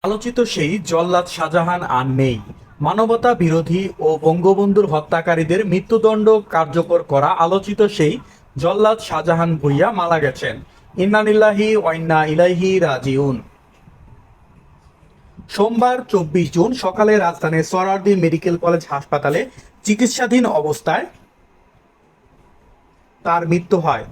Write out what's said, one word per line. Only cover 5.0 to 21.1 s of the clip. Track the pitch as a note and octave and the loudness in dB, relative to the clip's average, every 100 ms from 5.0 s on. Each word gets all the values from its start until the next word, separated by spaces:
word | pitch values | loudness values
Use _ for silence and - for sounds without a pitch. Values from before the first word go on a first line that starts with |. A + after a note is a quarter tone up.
| D3+ E3 E3 E3 D#3+ F3+ G#3 | -2 -2 0 0 0 0 0
মৃত্যুদণ্ড | F#3 F#3+ A3+ A3 G#3+ G#3+ A3 G#3 | -2 0 2 2 4 4 4 2
কার্যকর | E3 D#3 D3+ E3+ E3+ | -2 0 -2 0 0
করা | - C#3 D3 E3+ | 2 0 2 2
আলোচিত | E3 F#3+ G3 G3+ G#3 | 2 0 -2 0 0
সেই | - D3+ A#3+ - - _ - | 2 0 0 -12 -20 _ -4
জল্লাদ | D#3+ G3 G#3+ A3 | -2 2 2 2
শাহজাহান | - D#3 D#3+ E3 E3+ D#3 | -4 -4 0 0 0 0
ভূঁইয়া | C#3+ C#3+ G3 | 0 2 0
মারা | G#3 E3+ E3 | 0 0 0
গেছেন। | C#3+ - C3+ A2+ - _ - - | 0 -4 -8 -10 -16 _ -18 -4
ইন্না | F#3+ G#3+ | 0 2
লিল্লাহি | G#3+ G#3+ G#3+ G3+ G#3+ G#3+ | 2 4 4 2 2 2
ওয়া | E3 | 0
ইন্না | D#3+ D#3+ D#3+ D#3 | -4 0 0 2
ইলাইহি | D#3 F3+ F3 F#3+ F#3+ | 4 4 4 2 2
রাজিউন। | E3+ B2+ B2+ C3+ C#3 B2 - _ _ _ - - - - _ _ _ - _ _ _ _ _ _ _ - - | 0 -2 -2 0 0 -4 -8 _ _ _ -20 -20 -20 -20 _ _ _ -20 _ _ _ _ _ _ _ -20 -14
সোমবার | - G#3+ A3+ B3 B3 B3 | -2 0 2 0 0 -2
চব্বিশ | G3 D#3+ E3 D#3 | -2 0 -2 -2
জুন | E3+ G#3+ | 0 0
সকালে | B3+ F#3+ F#3+ G#3+ G#3+ | 0 -6 0 2 2
রাজধানীর | E3+ E3+ D#3+ D#3+ D#3 | 0 -2 -4 -2 -2
সোহরাওয়ার্দী | F#3 F#3+ G3 F#3+ G3 | -2 -2 -2 0 2
মেডিকেল | E3 D#3+ F#3 E3+ | 2 0 -2 -2
কলেজ | E3+ E3+ - | 0 -2 -2
হাসপাতালে | C#3 - D3 C#3 C#3+ B3+ - - _ | -10 -4 -4 -2 -2 -4 -12 -20 _
চিকিৎসাধীন | - G#3+ B3 - B3 B3 A#3+ D#3 | -4 0 0 0 0 2 2 0
অবস্থায় | D3 - - F3+ F4 | -2 -4 -4 -4 -6